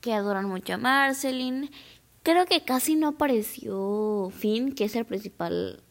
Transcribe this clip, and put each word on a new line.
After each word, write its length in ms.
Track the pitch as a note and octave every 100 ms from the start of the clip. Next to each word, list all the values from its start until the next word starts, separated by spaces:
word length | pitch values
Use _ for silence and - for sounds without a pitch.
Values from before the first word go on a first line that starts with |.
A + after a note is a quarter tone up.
que 100 | B3
adoran 340 | A3 G3+ G3 G3
mucho 280 | F#3 F#3+
a 20 | F#3
Marceline. 920 | A#3+ C4+ C#4 C4+ C4+ C4 B3+ B3+ C#4+ - - - _ _
Creo 220 | - E4+
que 180 | F4+ F4
casi 320 | - B3+ -
no 140 | D#4 D4+
apareció 1200 | D4+ D4 A#3+ G#3+ - A#3 G3 G3 G#3 G#3+ G#3 F#3+ F#3+
Finn, 380 | G#3+ A3 C4
que 100 | C4+
es 100 | G#3+
el 120 | A#3 A3+
principal. 760 | G3 G3+ - E3+ F3 F#2+ - _